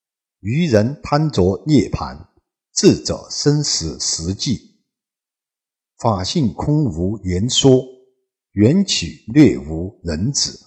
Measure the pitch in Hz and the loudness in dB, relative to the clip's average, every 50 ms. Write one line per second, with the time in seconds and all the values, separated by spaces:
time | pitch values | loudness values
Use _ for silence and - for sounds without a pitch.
0 | _ _ _ _ _ _ _ _ - 98 120 156 180 165 113 101 107 123 147 - | _ _ _ _ _ _ _ _ -8 -4 -2 -2 0 4 4 2 2 2 -4 -8
1 | - - 147 147 156 151 - - 90 92 98 - - 151 156 127 - - - - | -4 -2 0 0 0 0 0 2 2 2 0 -2 0 2 4 4 4 2 -4 -8
2 | 92 92 95 78 82 _ _ _ _ _ _ _ _ _ _ - - 185 113 - | -8 -10 -12 -16 -20 _ _ _ _ _ _ _ _ _ _ 4 4 4 4 4
3 | - - 85 - - - - - - 147 147 151 147 - - - 80 80 - - | -2 -8 -8 -8 -10 -12 -10 -2 0 0 0 0 -2 -2 -4 -4 -6 -8 -8 -8
4 | - - - - 82 85 98 110 - 143 107 - - _ _ _ _ _ _ _ | -6 -6 -6 -6 -6 -6 -6 -6 -4 -6 -6 -6 -8 _ _ _ _ _ _ _
5 | _ _ _ _ _ _ _ _ _ _ _ _ _ _ _ _ _ _ _ _ | _ _ _ _ _ _ _ _ _ _ _ _ _ _ _ _ _ _ _ _
6 | - 120 104 92 92 - - 185 135 101 76 - - 147 147 151 156 113 78 80 | -2 -2 -2 -2 -4 -4 -2 0 -2 -2 -2 -4 -4 -2 0 0 0 -2 -2 -4
7 | 87 95 110 107 - 92 90 90 104 127 - - - 139 131 127 123 - - _ | -4 -4 -6 -6 -6 -4 -2 -2 -2 -2 -2 2 4 4 4 4 2 -4 -18 _
8 | _ _ _ _ _ _ _ _ _ _ _ 98 104 120 160 196 196 - - - | _ _ _ _ _ _ _ _ _ _ _ 2 2 4 4 2 0 0 -2 -4
9 | 87 78 - - _ - 120 151 147 101 64 64 67 76 78 80 87 95 - _ | -4 -8 -10 -14 _ 0 4 6 6 6 6 0 -6 -8 -8 -8 -8 -10 -12 _
10 | - 85 78 76 98 131 139 - - - - - _ | -8 -8 -4 -4 -4 -4 -2 -4 -6 -6 -8 -16 _